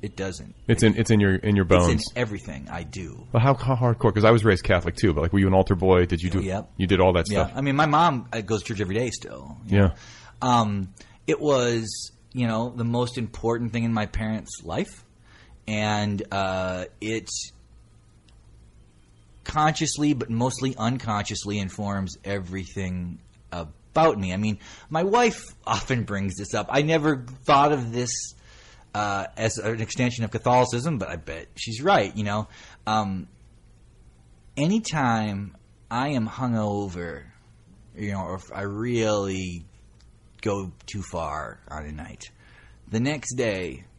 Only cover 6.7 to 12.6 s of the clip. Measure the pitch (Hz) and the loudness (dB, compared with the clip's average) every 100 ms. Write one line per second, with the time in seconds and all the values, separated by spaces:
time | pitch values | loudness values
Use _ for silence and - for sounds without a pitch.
6.7 | - 95 95 92 90 85 98 - - 139 | -4 2 6 6 6 2 0 0 -2 -2
7.7 | 139 156 147 170 131 - 117 101 110 - | 2 2 4 4 0 -6 -8 -2 -4 -2
8.7 | 104 95 101 123 - - 62 69 - - | -4 -2 -2 -2 -6 -12 -14 -14 -16 2
9.7 | 98 95 - - - - - 127 120 110 | 6 6 4 -12 -20 -20 -4 2 2 2
10.7 | 101 95 - - - - 151 147 131 120 | -2 -6 -12 -20 -14 -4 -2 2 2 2
11.7 | 117 110 - - _ _ 127 120 110 | 0 -4 -10 -14 _ _ -4 -2 0